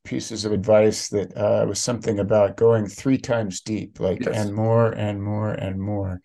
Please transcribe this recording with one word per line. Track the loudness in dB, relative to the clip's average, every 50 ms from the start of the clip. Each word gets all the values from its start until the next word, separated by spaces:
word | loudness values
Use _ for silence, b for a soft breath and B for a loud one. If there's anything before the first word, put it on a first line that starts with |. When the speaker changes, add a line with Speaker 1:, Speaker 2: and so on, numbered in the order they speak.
| _
Speaker 1:
pieces | -8 -8 -8 -6 -8 -8 -6 -2
of | -2
advice | -2 0 4 6 6 6 6 4 2 0 -4 -4
that, | -4 -4 -4 -4 -4
uh, | -2 0 2 2 2 2
was | 0 -2 -4
something | -4 -4 -4 -2 -2 -2 -2 -2
about | 0 2 4 4 4 2 2
going | 4 4 4 6 4 2
three | -2 -8 -4 0 0 0
times | 0 0 -2 -2 -2 -2 -4 -8 -8
deep, | -6 -4 -4 -4 -6 -8 -6 -2
like, | -2 -2 -2 -2 -2
Speaker 2:
Yes. | -2 -2
Speaker 1:
and | -2 -2 -2 -2
more | 0 2 2 4 4 4 2
and | 0 -2 -4 -4 -4 -4
more | -4 -4 -2 -2 -2 -4
and | -4 -4 -6 -6 -4 -4
more. | -4 -4 -4 -4 -4 -6 -6 -8